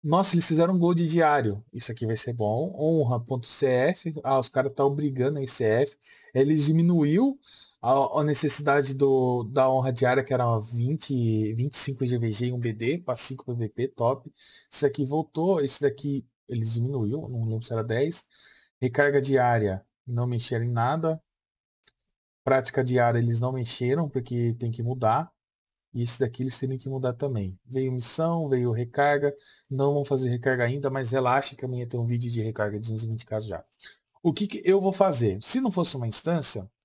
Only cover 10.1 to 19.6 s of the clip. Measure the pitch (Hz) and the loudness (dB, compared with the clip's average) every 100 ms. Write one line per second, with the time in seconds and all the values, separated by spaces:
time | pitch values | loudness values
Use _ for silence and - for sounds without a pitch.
10.1 | 131 135 127 120 113 110 120 123 156 - | 2 0 0 2 0 -2 -2 -2 -2 -2
11.1 | 131 117 110 107 113 135 - - 131 127 | 0 2 2 0 -2 -4 -4 -6 -4 -2
12.1 | 120 117 104 123 123 117 110 117 170 175 | 0 -2 -2 -4 -2 -4 -2 -2 -2 -4
13.1 | 120 - 131 - 120 110 - 131 - 120 | -6 -6 -8 -8 -6 -6 -4 -6 0 0
14.1 | 135 - _ - - _ - 143 143 135 | 0 -6 _ -20 -20 _ 0 0 0 -2
15.1 | 151 160 160 175 185 139 - 143 139 143 | -2 -2 -2 0 2 0 0 -2 -2 -4
16.1 | 139 - _ _ 120 110 113 123 139 104 | -6 -8 _ _ -6 -4 -2 -2 -2 -2
17.1 | 139 160 123 113 110 113 113 113 113 151 | -4 -6 -6 -4 -4 -4 -6 -2 0 -2
18.1 | 165 - - - - _ _ 127 120 143 | -4 -14 -20 -20 -20 _ _ -2 2 4
19.1 | 143 131 135 120 117 | 4 4 4 4 4